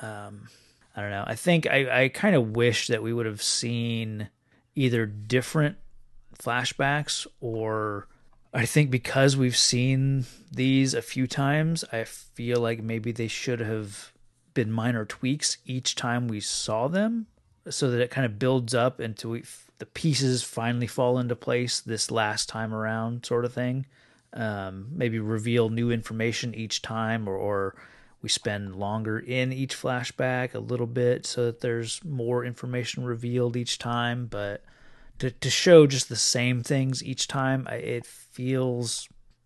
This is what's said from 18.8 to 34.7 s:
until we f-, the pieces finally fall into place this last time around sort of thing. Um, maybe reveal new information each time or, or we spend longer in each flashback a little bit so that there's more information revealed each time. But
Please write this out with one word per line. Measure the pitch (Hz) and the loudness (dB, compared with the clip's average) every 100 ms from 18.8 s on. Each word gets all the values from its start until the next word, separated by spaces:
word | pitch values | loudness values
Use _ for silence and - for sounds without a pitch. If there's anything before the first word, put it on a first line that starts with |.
| 123 - | 2 2
until | 113 104 117 | -6 -6 -6
we | 117 | -8
f-, | - - - - | -8 -18 -20 -18
the | - | -14
pieces | - 165 131 135 127 | -2 0 2 2 0
finally | - - 117 120 117 | -2 -2 -2 0 -2
fall | - 123 123 | 0 2 2
into | 123 117 | 0 -4
place | - 123 123 - | 0 0 0 -4
this | - 110 - | -4 -4 -2
last | 113 107 107 - | 0 0 0 -4
time | 110 110 | -6 -4
around | 110 110 113 113 120 | -4 -2 -2 -4 -6
sort | - 120 | -2 -2
of | 120 | 0
thing. | 127 123 131 135 _ _ _ _ | -2 -2 -2 -6 _ _ _ _
Um, | - 110 101 95 95 101 | -6 -6 -4 -8 -10 -10
maybe | 165 123 113 | -2 -2 0
reveal | 107 110 110 120 110 | -2 -2 2 2 2
new | 113 120 | 2 0
information | 117 110 110 113 110 123 | 0 -2 -2 -2 -2 -6
each | 110 113 - | -6 -6 -6
time | - 113 110 113 104 | -4 -4 -2 -2 -2
or, | 95 | -4
or | 101 101 98 - - - - _ | -2 -2 -2 -6 -16 -20 -20 _
we | - | -4
spend | - - 104 101 95 | -2 -2 -4 -6 -6
longer | 101 110 110 110 | -4 -2 -2 -4
in | 123 127 127 | -4 -2 -2
each | 131 131 | -2 -6
flashback | - - 123 123 - 131 127 127 | -4 -4 -2 -4 -2 0 0 -2
a | 113 | -6
little | 110 123 120 | -4 -2 -2
bit | 120 120 127 - | 2 2 2 -2
so | - 120 | -2 -2
that | 117 | -2
there's | 127 117 113 - | -2 -2 -4 -6
more | 175 135 117 123 | -6 -4 -2 -2
information | 123 120 127 123 120 - | -2 -6 -6 -4 -4 -4
revealed | 123 117 120 123 123 123 | -4 -4 -2 0 2 0
each | 120 - | -2 -4
time. | 120 120 120 120 120 | -2 0 0 -2 -4
But | 104 101 104 - | -4 -4 -6 -12